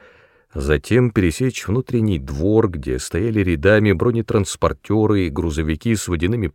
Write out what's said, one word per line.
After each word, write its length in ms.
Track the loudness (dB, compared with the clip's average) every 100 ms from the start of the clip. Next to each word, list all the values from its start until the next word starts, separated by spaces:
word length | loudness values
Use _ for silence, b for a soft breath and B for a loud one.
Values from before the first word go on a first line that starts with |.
| b b b b b
затем 560 | -6 0 0 2 2 2
пересечь 580 | 2 0 0 -4 -4 -4
внутренний 520 | -4 -2 -2 0 -2
двор, 500 | -4 -2 2 2 2
где 300 | -2 -6 -6
стояли 400 | -4 -4 -2 0
рядами 520 | 0 2 4 4 4
бронетранспортёры 1300 | 2 2 0 0 0 -2 -2 -4 -4 -2 0 2 2 0
и 40 |
грузовики 680 | -2 -4 -2 -4 -2 -2 -2
с 120 | -2
водяными 460 | -2 -2 -2 -4